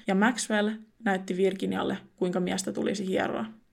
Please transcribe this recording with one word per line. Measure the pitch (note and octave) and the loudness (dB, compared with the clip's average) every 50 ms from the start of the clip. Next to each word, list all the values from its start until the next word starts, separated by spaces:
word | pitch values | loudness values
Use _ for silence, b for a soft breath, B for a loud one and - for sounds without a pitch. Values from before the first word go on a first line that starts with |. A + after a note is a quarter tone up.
| B | B
ja | B - | B 4
Maxwell | G3 G#3 B3 A#3+ - - - A3 G#3+ G#3 G#3+ A3 - - - _ - A3+ | 4 4 4 4 2 -2 0 0 2 2 0 -2 -4 -10 -18 _ -4 -2
näytti | G#3 F#3+ F#3 F#3+ F#3+ F#3 | 0 0 0 -2 -2 0
Virginialle, | F3+ G3 F#3+ F#3+ F#3+ F#3+ F#3+ F#3+ F#3+ F#3+ G3 G3 F#3 - - _ | 2 2 2 2 0 -2 -2 -2 -2 -2 -2 -2 -4 -8 -12 _
kuinka | - F#3 F3+ F3 F#3 | -2 -2 0 0 0
miestä | F3+ F#3 F#3+ F#3 - G#3+ | 0 0 -2 -2 -4 -4
tulisi | G3 - A3 - G3 G#3 F#3+ | -2 -2 -2 -2 -2 -2 -2
hieroa. | F#3 F#3 - - - - - A3 - - - _ _ | 0 0 0 0 0 -2 -4 -4 -6 -10 -14 _ _